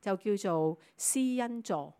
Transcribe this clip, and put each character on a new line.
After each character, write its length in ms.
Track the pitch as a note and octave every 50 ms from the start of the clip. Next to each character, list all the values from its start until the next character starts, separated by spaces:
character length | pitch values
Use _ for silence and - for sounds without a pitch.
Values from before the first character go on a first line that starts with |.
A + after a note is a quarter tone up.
就 140 | - G#3 F#3+ F#3
叫 180 | - G#3+ G#3 G3 - G3
做 260 | E3+ D#3+ D#3 D#3+ D#3+ - - - _ _
施 220 | - - - C4+ C4 B3+ B3+ B3
恩 220 | A#3+ A#3+ A#3+ A#3 A3+
座。 300 | - G3 D3+ C#3+ D3 D#3 _